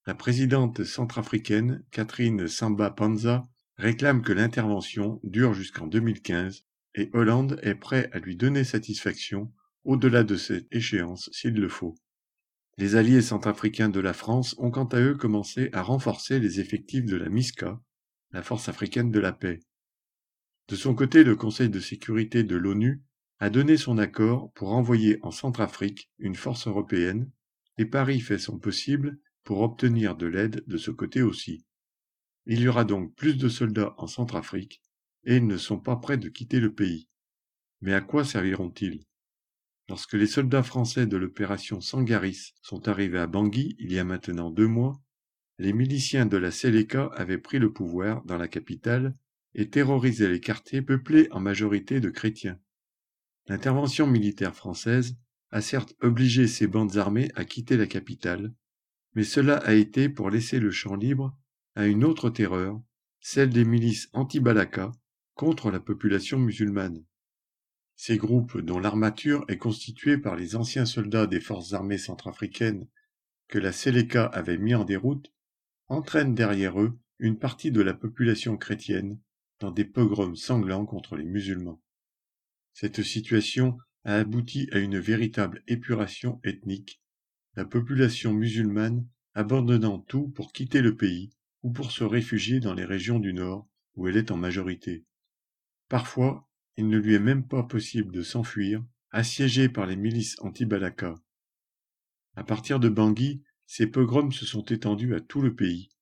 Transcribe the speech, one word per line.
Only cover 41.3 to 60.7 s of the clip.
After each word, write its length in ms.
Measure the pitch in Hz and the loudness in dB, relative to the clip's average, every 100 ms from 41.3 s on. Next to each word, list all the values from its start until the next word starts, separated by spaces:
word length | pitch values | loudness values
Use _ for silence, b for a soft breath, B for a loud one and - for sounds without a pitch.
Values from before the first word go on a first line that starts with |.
| - 98 101 - 98 | -4 -4 -4 -6 -8
Sangaris 720 | - 135 117 110 95 95 - _ | -4 -2 2 2 0 -4 -14 _
sont 240 | - 90 107 | -14 -6 -4
arrivés 320 | 95 98 87 | -2 -2 -2
à 80 | 82 | -2
Bangui 480 | 95 104 113 147 - | 0 2 2 -2 -6
il 120 | 87 | -4
y 60 | 92 | -2
a 60 | |
maintenant 480 | 90 92 - 87 85 | -2 -4 -6 -6 -4
deux 160 | 85 110 | 2 4
mois, 340 | 113 131 139 _ _ _ _ _ - | 4 0 -2 _ _ _ _ _ -4
les 140 | 95 | 0
miliciens 520 | 107 131 143 131 139 | 2 2 0 0 2
de 120 | 113 98 | 4 2
la 160 | 90 | 0
Seleka 580 | - 127 113 110 131 143 - | 0 2 4 2 -2 -2 -4
avaient 200 | 90 92 | -4 -4
pris 220 | - 139 | -2 2
le 140 | 110 | 2
pouvoir 520 | - 90 87 101 110 - | 0 -4 -2 -2 -4 -4
dans 120 | 87 | -6
la 80 | 85 | -4
capitale 720 | 90 - 90 117 123 131 - _ _ _ - | -8 -10 -6 -2 0 -2 -6 _ _ _ -6
et 120 | 104 | 0
terrorisaient 640 | 143 135 139 127 107 101 | 2 4 4 2 4 2
les 100 | 90 | 2
quartiers 420 | - - - 135 | -2 -6 -4 -6
peuplés 440 | 139 135 135 156 156 | 0 -2 6 8 8
en 80 | 95 | 2
majorité 580 | 98 101 107 101 98 135 | -2 0 0 0 0 -2
de 120 | 98 | -2
chrétiens. 500 | - 113 107 95 92 _ _ _ _ _ _ _ _ - | -2 -4 -4 -8 -10 _ _ _ _ _ _ _ _ -8
L'intervention 580 | 98 135 131 143 - 147 | -4 0 0 0 2 4
militaire 480 | 120 104 101 95 | 4 2 -2 -4
française 640 | - 95 87 113 123 123 - _ _ _ | -4 -12 -6 0 2 0 -8 _ _ _
a 100 | 110 | -6
certes 360 | - 135 - - | -2 -4 -4 0
obligé 460 | 127 120 127 120 117 | 2 4 4 6 4
ces 220 | - 104 | 4 2
bandes 280 | 110 107 101 | 2 0 0
armées 360 | 98 107 139 | 0 0 -2
à 100 | - | -4
quitter 320 | 87 - 120 123 | -8 -8 0 2
la 120 | 101 | 2
capitale, 640 | 95 - - 87 90 107 120 _ _ _ _ _ | -2 -8 -6 -4 -4 -6 -12 _ _ _ _ _
mais 100 | 113 | -4
cela 320 | 104 147 135 143 | 0 4 4 4
a 160 | - | 6
été 360 | 107 104 - 139 | 6 6 2 2
pour 220 | 143 95 | 0 0
laisser 300 | 110 120 131 | 0 0 0
le 100 | 104 | 0